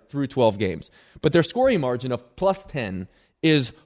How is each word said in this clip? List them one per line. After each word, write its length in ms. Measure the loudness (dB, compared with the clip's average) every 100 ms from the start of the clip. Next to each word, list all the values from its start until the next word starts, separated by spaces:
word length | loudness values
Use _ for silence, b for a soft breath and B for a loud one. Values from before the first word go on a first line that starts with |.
| _
through 200 | -6 -4
twelve 300 | 2 2 2
games. 320 | -2 -4 -12 b b b
But 100 | 2
their 100 | 2
scoring 380 | 2 2 2 2
margin 320 | 0 -4 -4
of 240 | -6 -8 -4
plus 280 | -2 -2
ten 440 | -6 -8 -6 -8 -10 _ _ _
is 300 | 2 2 0 b